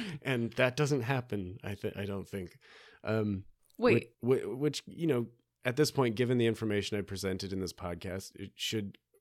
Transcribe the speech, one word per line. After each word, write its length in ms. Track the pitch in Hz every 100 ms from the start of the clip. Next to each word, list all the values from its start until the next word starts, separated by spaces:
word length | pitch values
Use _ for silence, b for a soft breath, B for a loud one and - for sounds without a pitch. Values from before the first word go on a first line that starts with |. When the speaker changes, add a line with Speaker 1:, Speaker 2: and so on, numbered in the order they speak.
| 214 147
Speaker 1:
and 280 | - 123 117
that 220 | - 127 123
doesn't 260 | 147 143
happen, 580 | 117 135 123 104 90 95
I 120 | - 101
th-, 180 | 107 -
I 100 | 101
don't 220 | 98 92
think. 300 | 101 87 - B B B B
Um, 400 | - 110 107 98 - - _ -
Speaker 2:
Wait. 340 | 233 - - _
Speaker 1:
whi-, 160 | 117 131
whi-, 120 | 98 123
which, 260 | 147 139 -
you 180 | - 165
know, 220 | 127 117 - _ _ 127
at 100 | 120
this 160 | 151
point, 240 | - 123 107
given 240 | 123 127
the 80 | 113
information 500 | 110 110 104 101 104
I 40 |
presented 520 | 95 95 98 95 98
in 60 | 95
this 140 | 90
podcast, 580 | - 92 87 92 92 - -
it 160 | 98 -
should 420 | - 110 101 - _ _